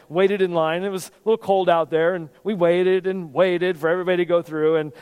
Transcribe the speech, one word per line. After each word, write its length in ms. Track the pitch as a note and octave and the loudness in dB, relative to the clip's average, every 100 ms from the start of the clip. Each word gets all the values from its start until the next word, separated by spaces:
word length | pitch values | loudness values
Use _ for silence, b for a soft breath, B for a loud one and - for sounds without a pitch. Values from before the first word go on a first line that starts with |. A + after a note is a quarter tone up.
| - | -6
waited 320 | D#3+ G3 G3+ | 0 2 2
in 120 | F#3 | 0
line. 300 | E3+ D#3+ E3+ | 0 -2 -2
It 60 | G3+ | -6
was 180 | F#3+ - | -8 -12
a 200 | - G#3+ | -6 -2
little 100 | A3 | -2
cold 300 | F#3 G3 F3+ | 0 0 2
out 220 | E3+ D#3 | 2 2
there, 240 | D#3+ E3 | 0 0
and 160 | F#3 D#3 b | -2 -8 b
we 100 | F#3+ | -8
waited 520 | G#3+ E3+ F3 F#3 F#3+ F#3 | 0 2 2 2 0 -2
and 260 | F#3+ E3 | -6 -4
waited 440 | C#3 F#3 F3 F3+ E3 | 0 0 2 -2 -2
for 120 | D#3+ | -2
everybody 300 | F3+ F3+ F3+ | 0 0 0
to 60 | |
go 160 | E3+ E3+ | 2 0
through. 360 | D#3+ D#3 D#3 D#3+ | -2 -2 0 0
And, 160 | D3+ B | -2 B